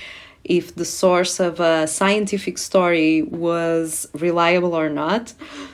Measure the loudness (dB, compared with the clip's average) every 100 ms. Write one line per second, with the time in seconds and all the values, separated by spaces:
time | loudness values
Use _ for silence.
0 | -16 -18 -20 -16 -2 -2 -2 -8 -8 0
1 | 4 4 2 0 -2 0 2 2 0 0
2 | 2 2 0 -2 -4 -8 0 2 4 4
3 | 4 2 0 -2 -2 0 0 0 -2 -6
4 | -10 -4 -2 2 4 4 2 0 -2 -2
5 | -2 -2 -4 -14 -18 -16 -16